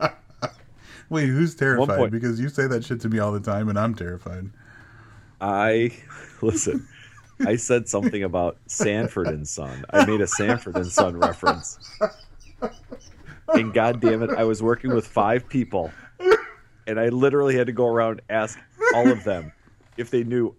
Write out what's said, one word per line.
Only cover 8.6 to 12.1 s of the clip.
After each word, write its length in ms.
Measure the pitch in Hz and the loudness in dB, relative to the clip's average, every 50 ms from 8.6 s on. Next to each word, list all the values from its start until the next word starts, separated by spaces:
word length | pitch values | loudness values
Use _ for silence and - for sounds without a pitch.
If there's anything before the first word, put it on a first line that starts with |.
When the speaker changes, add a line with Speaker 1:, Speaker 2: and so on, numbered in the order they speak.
| _ | _
Speaker 2:
Sanford 640 | - - - - 110 104 107 117 - - 101 87 82 | -12 -6 -2 -2 0 0 0 -2 -4 -4 -4 -4 -4
and 200 | 78 76 76 73 | -4 -6 -8 -10
Son. 360 | - - 76 67 64 65 71 - | -10 -10 -10 -10 -10 -12 -12 0
I 140 | - 302 294 | 2 2 4
made 160 | - 107 107 | 4 2 0
a 60 | 101 | 0
Sanford 500 | 87 - - 104 104 - 120 - 98 85 | -2 -2 -2 0 0 -2 -2 -4 -6 -6
and 100 | 92 90 90 - | -6 -6 -2 0
Son 240 | - - 90 85 | 0 0 0 0
reference. 600 | 85 - - - - - - - - - - - - - - - - 214 - | 0 -2 -2 -2 -2 -2 -2 -2 -2 -8 -14 -16 -16 -20 -20 -6 -4 -4 -4